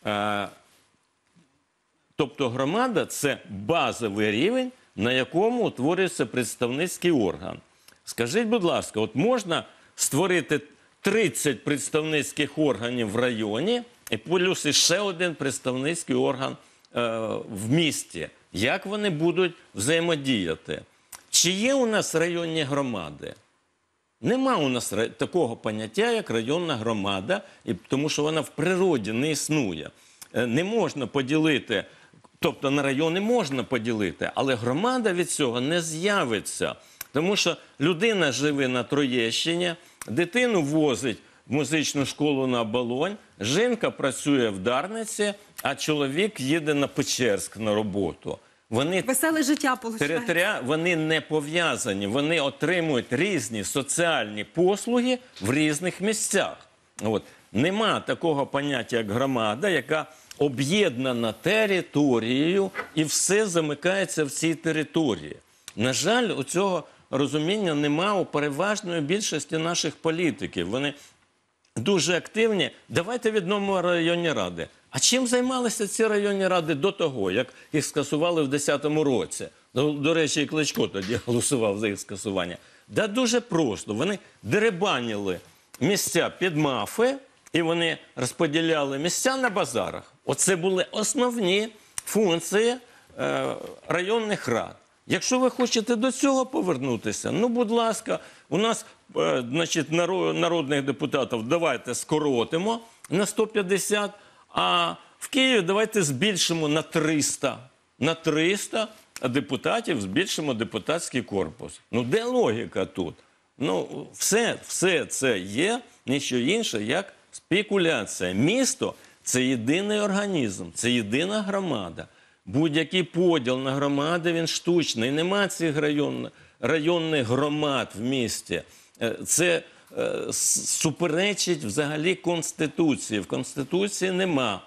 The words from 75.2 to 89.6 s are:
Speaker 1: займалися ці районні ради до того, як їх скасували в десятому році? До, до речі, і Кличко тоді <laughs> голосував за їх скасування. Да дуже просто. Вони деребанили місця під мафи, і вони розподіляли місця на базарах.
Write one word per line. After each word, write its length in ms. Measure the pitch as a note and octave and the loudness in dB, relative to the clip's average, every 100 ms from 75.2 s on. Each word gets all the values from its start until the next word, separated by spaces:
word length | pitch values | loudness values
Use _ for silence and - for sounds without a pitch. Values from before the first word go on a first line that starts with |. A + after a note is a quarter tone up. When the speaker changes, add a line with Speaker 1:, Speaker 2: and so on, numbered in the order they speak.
| B3 | 2
Speaker 1:
займалися 600 | B3 B3 C4 A#3+ - G3+ | 2 2 0 -2 -2 -4
ці 200 | - A3 | 0 2
районні 420 | G#3 G3+ G3 F#3 | 2 0 0 2
ради 260 | F3+ D#3+ | 2 2
до 180 | D3 F#3+ | 0 0
того, 380 | F#3 E3+ B2+ G2 | 0 -2 0 0
як 240 | F#2+ B2+ - - | 0 -2 -8 -4
їх 120 | D3+ | -2
скасували 580 | - D#3 - D3+ E3+ E3 | 0 -4 -2 0 2 2
в 60 | C#3+ | 0
десятому 560 | C#3+ C#3+ C#3+ D3 D3+ | 0 0 0 2 2
році? 440 | C#3+ A#2+ D#2+ - E2+ _ _ | 4 2 0 -8 -10 _ _
До, 160 | A#2+ D3 | 0 0
до 240 | D3 C#3+ | 0 0
речі, 280 | E3 D3+ D#3+ | 2 2 0
і 40 | C3 | 0
Кличко 420 | D#3 C#3+ - A2+ | 0 -2 0 -2
тоді 320 | G2 F#2+ A#2 | -2 -2 -4
<laughs> 40 | - | 0
голосував 520 | A#2+ - C3+ A2 G2+ | 0 2 2 2 0
за 100 | A2 | -2
їх 120 | G2 | -4
скасування. 560 | - G2+ A2 F#2+ F2 E2+ - - _ | -8 -8 -4 -2 -2 -6 -16 -20 _
Да 180 | G#2+ G#3+ | -2 0
дуже 340 | G#3 B3 A#3+ | 0 2 0
просто. 540 | A#3 E3 D3 F#2 - | 0 0 2 -2 -4
Вони 240 | G#2+ E3+ G3+ - _ | -2 -2 -4 -10 _
деребанили 960 | G2+ F3+ A3+ F3 G3 C#3+ A#2+ G#2 G2 F2 - - _ - | -2 2 2 2 0 0 0 -2 -2 -4 -8 -20 _ -2
місця 500 | C#3 G3+ - E3+ A#2+ - | 2 2 2 2 0 0
під 180 | F3+ D3+ | -2 2
мафи, 580 | D3+ B2 G2+ - A#3+ C#4 - _ - | 0 0 -4 0 0 0 -10 _ -2
і 100 | D#3+ | 0
вони 360 | E3 E3+ E3 C#3+ - - | 2 2 0 -2 -10 -6
розподіляли 800 | B2+ - E3 D3+ E3 D#3 C#3 C3+ | -6 0 0 2 2 2 0 0
місця 380 | E3+ - B3+ C4+ | -2 0 0 2
на 140 | B3+ | 0
базарах. 600 | G3 | 0